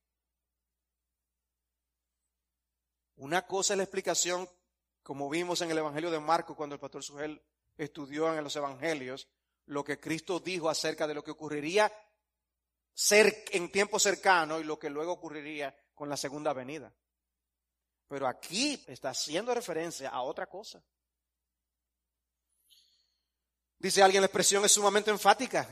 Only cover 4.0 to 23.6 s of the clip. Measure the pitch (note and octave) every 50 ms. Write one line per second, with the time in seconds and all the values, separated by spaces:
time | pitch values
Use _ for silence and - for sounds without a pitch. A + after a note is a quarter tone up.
4 | F#3 F#3+ E3+ - - E3+ F3+ F3+ F#3 - - _ _ _ _ _ _ _ _ _
5 | _ - C#3+ C#3 C#3 C#3 D3+ E3+ F3 F3 E3+ D#3+ F3 E3 D#3+ D#3+ D#3 D3+ C#3+ D3+
6 | E3 F3 E3 D#3 D3+ D3+ E3 E3+ E3+ - D3 - D3+ D3 C#3+ C#3 C#3+ C3+ - C#3+
7 | C3+ - C#3+ C#3+ D3+ D3+ D3+ D3 _ _ _ _ _ _ _ - D#3 C#3+ - -
8 | C#3+ C3 C#3+ D3+ D#3+ D#3+ D#3+ D#3 D3 C#3 C3 D3+ C#3+ C#3 C3+ B2+ C#3+ E3 D#3+ C#3+
9 | B2+ B2+ C3 C3+ - - _ _ _ _ _ _ _ - C#3+ C#3+ C#3 - C#3+ -
10 | - D3+ D#3+ D#3+ - - F#3 E3 - E3+ F#3 F3 D3+ D#3+ D3 - - D#3 D#3 -
11 | E3 D3+ D3+ D3 D3 D#3 D3 - D3+ D3 D3+ D3 C#3+ D#3+ F3+ G#3 G#3+ G#3 - -
12 | - _ _ _ _ _ _ _ _ _ _ _ _ _ _ _ _ _ _ -
13 | - - G#3 G#3 G#3+ G3+ - - - - G3+ F3+ F3 E3 - G3 G3+ G3 - G3
14 | - G3+ F3+ - - G3 F#3 F3 D#3+ D3+ D#3 D#3+ D#3+ D#3 D3+ - - D3+ C#3+ D3
15 | D#3 F3 F3 - D3+ D#3+ D3 D#3 C#3+ D3+ D#3 D3 C#3+ C3+ - _ _ _ _ -
16 | D3 D3 C#3+ B2+ - C#3 C3+ D3+ D3+ D#3 C#3 C3 B2+ B2+ D3+ D#3 A#2+ A2 - _
17 | _ _ _ _ _ _ _ _ _ _ _ _ _ _ _ _ _ _ _ _
18 | _ _ C#3+ C#3 C3+ B2+ A#2+ - - - D#3+ G#3+ C4+ D4+ C4+ - - - C3 -
19 | - C3+ B2 - - D3+ D3 F3 A3+ B3 A#3+ A#3+ - - D#3+ D#3 E3 E3+ D3+ -
20 | C3+ C3 - B2+ B2 C#3 E3 - F#3 - - F#3 A3 - - F3 _ _ _ _
21 | _ _ _ _ _ _ _ _ _ _ _ _ _ _ _ _ _ _ _ _
22 | _ _ _ _ _ _ _ _ _ _ _ _ _ _ _ _ _ _ _ _
23 | _ _ _ _ _ _ _ _ _ _ _ _